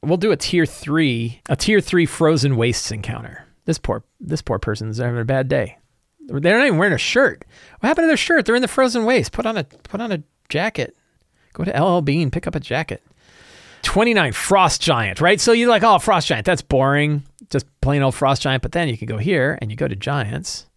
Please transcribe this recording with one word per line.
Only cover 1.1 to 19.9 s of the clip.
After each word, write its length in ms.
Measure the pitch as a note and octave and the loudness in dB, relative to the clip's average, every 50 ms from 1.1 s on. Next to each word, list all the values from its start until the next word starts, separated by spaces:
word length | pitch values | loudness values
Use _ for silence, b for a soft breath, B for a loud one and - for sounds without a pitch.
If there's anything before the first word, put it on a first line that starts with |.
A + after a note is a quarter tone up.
| B2 A#2 A#2 A#2 A#2 - _ - | 0 -2 -4 -6 -8 -10 _ -4
a 60 | - | -4
tier 240 | - - - G#3+ G3+ - | -2 0 2 2 2 2
three 240 | - - F3+ E3+ | 2 2 2 2
Frozen 500 | - - - E3 D#3 E3 D3+ A#2 C#3+ C3+ | 2 0 2 2 4 4 4 2 2 2
Wastes 340 | A2+ A#2 A#2+ A#2 - - - | 2 2 0 0 -2 -4 -8
encounter. 540 | A2 G#2+ G2+ - - A#2+ A#2 A2+ - - - _ _ _ _ | -8 -8 -8 -8 -10 -10 -10 -14 -16 -18 -20 _ _ _ _
This 120 | - D#3+ - | -4 -4 -4
poor, 240 | _ - B2 A#2 - _ _ _ | _ -4 -6 -6 -6 _ _ _
this 220 | B3 - - D#3 | -10 -6 -6 -6
poor 180 | - - A#2 G2 | -4 -4 -4 -4
person's 380 | - - G#2+ G#2 G#2+ A2 G#2+ | -2 -4 -4 -4 -6 -8 -6
having 240 | A2+ B2+ A#2+ A#2+ A#2+ | -4 -4 -4 -2 -4
a 40 | A2+ | -2
bad 220 | A2+ C3+ C3+ C3 B2+ | -2 0 -2 0 0
day. 280 | C3 C3+ A2 F2 - _ _ _ _ _ _ _ _ _ D#4 | 0 -2 -2 -4 -8 _ _ _ _ _ _ _ _ _ -16
They're 320 | C#4 - C#3 D3 E3+ G3+ A#3 | -10 -8 -2 2 2 4 4
not 80 | C4+ | 4
even 120 | F#3 D3 D3+ | 2 2 2
wearing 160 | F#3 G3+ E3 | 2 2 0
a 40 | - | 0
shirt. 460 | - - - A#3 C#4 A3+ - - - B B B B B B B | -2 0 2 2 2 2 0 -4 -18 B B B B B B B
What 80 | - A#3 | 0 0
happened 160 | D#4+ F4 E4 | 2 2 2
to 40 | D#4+ | 2
their 80 | D#4 | 2
shirt? 300 | - - - E4+ D#4+ G#3 | 2 2 2 2 2 2
They're 100 | - A3+ | 2 0
in 60 | B3 B3+ | 0 0
the 60 | A3 | -2
Frozen 360 | - - C4 B3+ A3+ B3 A3 | 0 0 0 2 2 0 0
Waste. 280 | A3+ B3+ A#3 - - - | 2 2 2 0 -2 -6
Put 120 | - A#3+ | -6 -4
on 140 | A3+ A3+ G#3 | -4 -4 -4
a, 60 | D3+ | -6
put 360 | - _ - _ - - G3+ | -8 _ -20 _ -10 -8 -8
on 100 | A#3 A#3 | -4 -4
a 120 | G3+ E3 D3 _ _ _ _ _ | -6 -6 -6 _ _ _ _ _
jacket. 480 | - D3+ F3 A3 - - B2 - - _ _ _ _ _ _ _ _ _ _ _ _ | -4 -2 -2 -2 -4 -4 -6 -8 -8 _ _ _ _ _ _ _ _ _ _ _ _
Go 120 | - E3 | -6 -6
to 100 | F3+ - | -4 0
L 140 | - D#3+ F#3+ | 0 2 2
L 120 | F3 F3 | 2 2
Bean, 300 | D#3 C#3+ C#3 E3 E3+ C3+ | 2 0 0 0 0 0
pick 160 | - E3+ - | -2 -4 -6
up 80 | - - | -4 -6
a 60 | D#3 | -6
jacket. 420 | C#3 - A#2+ C3+ D#3+ - - - _ _ _ B B B B B B B B B B B B B B | -6 -4 -6 -6 -4 -6 -10 -12 _ _ _ B B B B B B B B B B B B B B
Twenty-nine, 500 | - - F#3 A3 A#3+ A#3 G#3 F3 C3 G#2 | -2 2 2 2 4 4 2 2 0 -2
Frost 480 | - - - F#3+ G3 F#3 D#3+ - - | -4 -2 2 4 4 4 4 2 0
Giant, 400 | - E3+ D3+ A#2+ A2 G2 F#2 - | 0 0 0 0 0 -2 -2 0
right? 200 | C#3+ F3 G#3 F#3+ | 2 2 2 2
So 120 | - A#3+ A3+ | 4 2 4
you're 160 | A3+ A#3 A#3+ | 4 4 4
like, 140 | A#3 G#3 E3+ | 4 4 6
"Oh, 160 | A#3 G#3 F3 | 6 4 4
Frost 300 | - - G#3+ F3 - - | 4 2 2 2 2 0
Giant, 180 | D#3 A2+ G#2 | -2 -2 0
that's 160 | - F3+ - - | 0 -2 -2 -2
boring. 600 | _ D3 C3 C3 C3+ C#3 C#3+ D3 D3+ D3+ D3 C#3 - _ _ - _ | _ 0 2 4 4 2 2 2 2 0 -2 -4 -8 _ _ -18 _
Just 160 | - C3+ B2 _ _ _ | -4 -4 -4 _ _ _
plain 220 | - C3 C#3+ D3 C#3 | -2 0 2 2 2
old 120 | C3+ B2 | 0 0
Frost 280 | - D3 C3+ C3+ B2+ - | 0 0 0 0 0 0
Giant." 200 | C#3+ C3 C3 - | -2 -2 -2 -4
But 100 | - - | -4 -4
then 160 | E3+ F3 D3+ | -2 -2 -2
you 80 | A#2 | -4
can 100 | G#2+ - | -6 -6
go 120 | A2+ A#2 G#2+ | -8 -6 -4
here 400 | G#2+ D#3+ G3 D#3 B2+ C#3 D3+ - | 0 0 2 2 2 0 0 -4
and 100 | - A2 | -6 -8
you 60 | G#2+ | -6
go 120 | - - | -4 -4
to 80 | C#3+ | -4